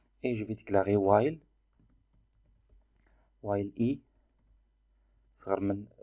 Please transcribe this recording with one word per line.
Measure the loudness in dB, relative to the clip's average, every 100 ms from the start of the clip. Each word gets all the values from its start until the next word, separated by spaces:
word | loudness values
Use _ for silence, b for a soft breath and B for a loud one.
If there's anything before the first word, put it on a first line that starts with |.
| _ _
et | -4 -4
je | -6
vais | -8
déclarer | -2 0 2 2
while, | 4 4 2 -4 -14 _ _ _ _ _ _ _ _ _ _ _ _ _ _ _ _ _ _ _
while | -4 -2 -4 -2
i | -2 -2 -10 _ _ _ _ _ _ _ _ _ _ _ _
صغر | -18 -4 -2
من, | -2 -4 -8 -20